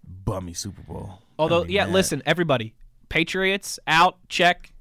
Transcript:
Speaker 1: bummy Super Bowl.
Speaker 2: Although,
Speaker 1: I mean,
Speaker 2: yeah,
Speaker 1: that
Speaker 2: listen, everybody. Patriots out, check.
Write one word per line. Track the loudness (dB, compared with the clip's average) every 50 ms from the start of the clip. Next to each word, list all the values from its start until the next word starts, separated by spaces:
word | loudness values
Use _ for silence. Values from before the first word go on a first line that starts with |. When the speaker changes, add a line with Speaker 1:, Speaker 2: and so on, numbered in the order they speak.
| -20
Speaker 1:
bummy | -20 -20 -8 -6 -6 -6 -6 -8 -10 -10
Super | -10 -12 -12 -14 -14
Bowl. | -16 -14 -14 -12 -12 -14 -18 -20 _ _ _ -2
Speaker 2:
Although, | 0 2 2 0
Speaker 1:
I | 0
mean, | 0
Speaker 2:
yeah, | 0 0 0
Speaker 1:
that | 2 2
Speaker 2:
listen, | 2 2 2 -2 -4 -2
everybody. | -2 0 0 2 0 0 0 -2 -8 _ _ -20 -20 _ _ -18 _
Patriots | -2 -2 -2 0 -2 0 0 0 0 -2 -4 -10 -12 -8 _
out, | 2 6 6 6 4 4 _ -16 _
check. | 0 2 4 4 2 0 -6 -20 -20 -20